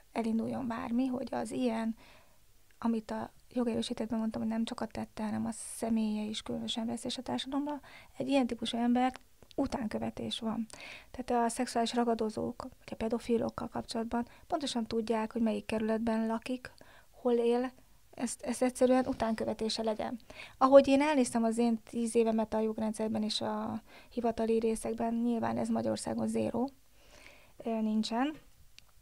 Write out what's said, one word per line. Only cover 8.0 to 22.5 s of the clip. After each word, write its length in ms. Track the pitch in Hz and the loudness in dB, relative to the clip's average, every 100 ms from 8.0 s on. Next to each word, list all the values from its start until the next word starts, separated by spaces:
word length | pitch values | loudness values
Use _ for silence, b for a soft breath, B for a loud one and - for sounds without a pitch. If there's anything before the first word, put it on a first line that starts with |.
| b - | b -8
egy 120 | 254 | 0
ilyen 180 | 277 240 | 2 2
típusú 300 | 233 233 233 | -2 -4 -2
embert 440 | 240 247 254 - - - - - | 2 2 2 -2 -16 -20 -12 -4
utánkövetés 800 | 277 254 214 220 226 226 226 220 | -2 -2 -4 -4 -6 -6 -6 -6
van. 280 | 226 220 220 B B B B | -4 -4 -6 B B B B
Tehát 340 | - 247 247 | -10 -2 0
a 40 | 233 | 0
szexuális 460 | - 247 240 233 | 0 -2 0 0
ragadozók, 680 | 240 233 226 220 226 240 - | 0 0 0 0 -2 -4 -6
vagy 300 | 262 - - | -12 -16 -14
a 20 | |
pedofilokkal 760 | - 220 233 - 226 226 - - | -6 -4 -2 0 0 0 -4 -8
kapcsolatban 580 | 240 226 226 226 240 240 b b | -8 -6 -6 -4 -4 -4 b b
pontosan 400 | 330 277 240 220 | -4 -2 -4 -2
tudják, 460 | 226 220 220 220 | -2 -2 -2 -2
hogy 100 | 226 | 0
melyik 240 | 226 208 - | 0 0 -2
kerületben 600 | 220 220 220 226 220 226 | -2 0 0 0 0 0
lakik, 460 | 226 - 254 - - b b b - | -2 -4 -8 -8 -20 b b b -4
hol 120 | 247 | 0
él, 400 | 240 233 240 254 - - - - | 2 4 2 0 -6 -20 -20 -20
ezt, 280 | - 240 - | -6 -6 -6
ezt 200 | - 240 | -6 0
egyszerűen 440 | 254 254 254 254 262 | 0 4 4 4 2
utánkövetése 760 | 262 226 220 220 220 220 220 | 0 0 0 -2 -2 -2 -2
legyen. 360 | 220 214 - 247 b b b b | -2 -2 -4 -6 b b b b
Ahogy 300 | 262 277 269 | 12 12 12
én 120 | 269 | 6
elnéztem 440 | 294 294 240 233 | 6 4 4 4
az 140 | 226 226 | 2 4
én 200 | 233 226 - | 2 2 -2
tíz 240 | 233 233 | -4 0
évemet 400 | 233 226 220 214 | 4 4 4 2